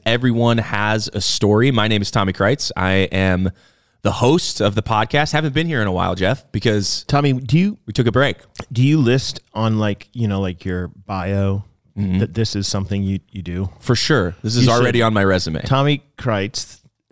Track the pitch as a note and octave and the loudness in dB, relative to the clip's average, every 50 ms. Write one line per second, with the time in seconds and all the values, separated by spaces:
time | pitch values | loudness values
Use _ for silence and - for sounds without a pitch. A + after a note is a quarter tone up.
0 | - A2+ A#2 A#2+ B2+ B2+ A#2 A#2 A#2 A#2 A#2 A2+ A2 - G#2 G#2 G#2 G#2+ A2 G#2+ | -2 -2 0 0 2 0 2 2 2 2 2 0 0 -2 -2 -2 0 0 -2 -2
1 | G#2 - - G2+ F2 - - - G#2+ G2+ G#2 G#2+ B2 C#3 B2+ A2 G#2 A2+ A2 G#2 | -4 -4 -6 -4 -4 -4 -2 0 2 2 4 4 4 2 2 2 2 2 0 0
2 | G2+ - - A#2 G2 F#2+ F#2 - G2 G#2+ C3+ - - - - - F#2 F#2 F#2+ F#2+ | -2 -2 0 0 0 0 0 0 0 0 0 0 -4 -6 -4 -2 0 0 2 2
3 | F#2+ - - F#2+ F#2+ F#2+ F#2 F2+ F#2 F#2 - _ _ _ _ _ _ _ _ _ | 0 0 0 0 0 2 2 0 0 -2 -4 _ _ _ _ _ _ _ _ _
4 | - G2+ F#2+ - A2+ B2+ D#3 F3 - - - - G#2 G#2 G2+ A2 - - A2+ G#2+ | -4 -4 -2 2 2 4 4 2 0 -2 -4 -2 -2 0 0 -2 -2 0 0 0
5 | A2+ - - C#3+ D3+ - - D3+ D#3 D3+ C3 D3+ E3 E3+ D#3 B2 G#2+ G2 F2+ F2+ | 0 2 0 0 0 0 0 -2 -2 0 -2 -2 -2 0 0 0 0 0 0 0
6 | F2+ F2+ F2+ F2+ F#2 G2 C3 - - _ - G#2+ - A#2+ G#2+ G#2 G2 - - - | 0 -2 0 0 0 0 0 -2 -4 _ -6 -2 0 0 0 0 0 -2 -4 -6
7 | - - - C#3+ D3 C#3+ C3 B2+ C3+ A2+ C#3+ E3 F#3 G#3 G#3+ - _ - G#2+ - | -4 -2 0 2 2 2 0 0 0 2 2 2 2 2 -2 -6 _ -6 -2 0
8 | A#2+ A#2+ A2 B2+ C#3 C3+ - - - _ - - - - C3 A#2 B2 C#3+ D3+ D#3+ | 0 2 2 2 2 0 -2 -6 -12 _ -18 -16 -14 -6 0 2 2 4 4 4
9 | B2+ A2+ B2+ C#3 - - - - _ _ - G#2+ A2 A2 A2 G#2+ G#2+ G#2 G2+ - | 4 4 2 2 0 -4 -8 -12 _ _ -6 -2 -2 0 0 0 0 -2 -2 -6
10 | - _ - A#2+ A#2 G#2 G2 G2 G2 F#2 F2+ F2 - F#2+ F2+ F2+ F2+ E2+ - - | -10 _ -6 -4 -2 -2 0 -2 -2 -4 -6 -6 -6 -6 -4 -4 -6 -8 -10 -14
11 | - - - F#2 F2 F#2+ G2 G2 G2 G2 G2 G2 G2+ - _ _ _ _ - G2+ | -12 -8 -8 -6 -4 -2 -2 0 0 0 -2 -2 -6 -10 _ _ _ _ -6 -4
12 | G2+ F#2+ F#2 F#2+ G#2 - - A#2+ A2 G#2 - G2+ G2 - - G2+ F#2+ E2 G2+ G2+ | -2 0 0 0 0 -2 -2 -2 -2 -2 -2 -4 -4 -4 -4 -4 -4 -2 -4 -2
13 | G2 F#2+ G2 F#2 - _ - G2+ E2+ F2 F2 F2+ G2 F#2+ - - - - B2 A2+ | -2 -2 -4 -4 -6 _ -14 -12 -10 -8 -6 -6 -6 -6 -8 -6 -2 -2 0 0
14 | - - D#3 B2 F2+ F2 F2 - - A2 A2+ B2 B2+ B2+ A#2 A#2+ B2 A#2+ A#2 A#2+ | 2 2 2 2 0 -2 -4 -6 -6 -2 0 2 4 4 4 4 2 2 2 2
15 | A2+ A2+ A2 G#2 G2 F#2+ F#2 F#2 - F2+ D#2 D2 - - C3+ C3+ C#3 D3 D3 - | 2 2 2 2 2 4 2 2 0 -2 -6 -4 -2 0 0 2 2 2 0 -2
16 | - _ _ - - B2+ A2 G2 F#2+ G2+ - - - - - - _ _ _ _ | -4 _ _ -8 -4 -2 -2 -2 -2 -4 -6 -8 -12 -12 -14 -20 _ _ _ _
17 | _ _ | _ _